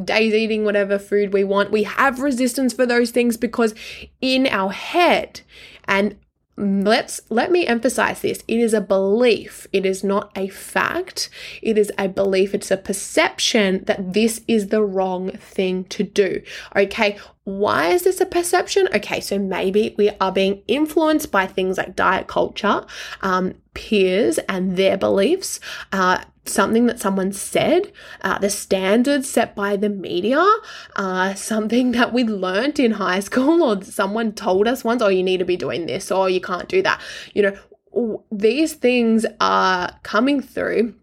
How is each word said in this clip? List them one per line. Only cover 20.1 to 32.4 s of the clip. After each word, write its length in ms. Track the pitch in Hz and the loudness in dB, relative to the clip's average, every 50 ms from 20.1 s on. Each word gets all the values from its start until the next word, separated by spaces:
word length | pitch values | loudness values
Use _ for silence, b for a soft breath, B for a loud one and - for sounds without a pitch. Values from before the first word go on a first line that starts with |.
| - - | 0 0
are 120 | 196 190 | -2 0
being 320 | 185 196 190 190 196 196 - | 0 2 2 0 0 -2 -2
influenced 640 | - 226 285 311 302 - 349 311 311 311 302 302 - | -2 0 0 0 0 2 2 2 4 2 2 0 0
by 160 | - 196 190 | 0 0 0
things 320 | 190 - - 185 185 190 - | 0 -2 -2 -2 -2 -2 -4
like 160 | - - 185 | -4 -4 -2
diet 320 | - 190 180 185 - - | 0 2 2 2 0 -2
culture, 580 | - - 180 175 - - - - 202 247 311 - B B B B B B B | -2 -2 -2 -2 -2 -2 -2 0 0 0 0 -2 B B B B B B B
um, 320 | - 190 185 185 185 180 - - _ _ | -2 0 0 0 0 -2 -4 -8 _ _
peers 680 | - - - - 220 208 185 185 185 196 254 - 320 - - - | -16 -12 -4 0 2 2 4 4 4 2 2 2 0 -2 -2 -4
and 280 | - 180 185 190 180 | -4 -2 -2 -2 0
their 200 | 180 190 190 196 | 2 2 2 0
beliefs, 640 | 190 208 208 208 196 196 254 349 381 - - - - B B B B B B | 0 0 0 2 2 2 2 2 0 -2 -6 -10 -10 B B B B B B
uh, 320 | - 190 185 180 185 - - - _ _ - | -2 0 2 2 2 0 -2 -10 _ _ -12
something 420 | - - - 196 190 214 226 240 | -6 -2 0 0 2 4 4 2
that 120 | 233 - - | 2 0 0
someone 340 | - 196 196 190 185 190 | -2 -2 -2 0 -2 -2
said, 600 | 196 - - - - 170 - 214 294 359 415 - B B B B B B | -4 -6 -6 -4 -2 0 2 2 2 2 0 -2 B B B B B B
uh, 140 | - 190 185 - | -4 -4 -2 0
the 100 | 190 202 | -2 -2
standards 800 | 196 - - - 190 190 185 190 208 240 240 277 285 285 262 - | -2 -4 -4 -2 -2 0 2 2 4 4 4 4 2 0 0 -2
set 240 | - 247 220 - - | 0 0 0 -2 -2
by 220 | - 196 202 208 | -4 -4 -2 -2
the 120 | 196 208 208 | 0 0 -2
media, 560 | 202 196 170 - - 175 185 214 262 302 349 403 440 440 B B B B B B B | -2 -4 -6 -6 -4 -2 0 0 2 4 4 4 4 2 B B B B B B B
uh, 380 | - 196 190 185 185 185 196 196 | -6 -4 -2 0 0 0 -2 -2
something 580 | 196 - - 220 214 214 220 226 247 254 254 | -4 -6 -4 -2 -2 -2 0 2 2 2 2
that 200 | 233 240 269 - | 2 2 0 2
we 120 | 226 247 254 | 2 0 0
learned 560 | 220 214 190 | 0 -2 -2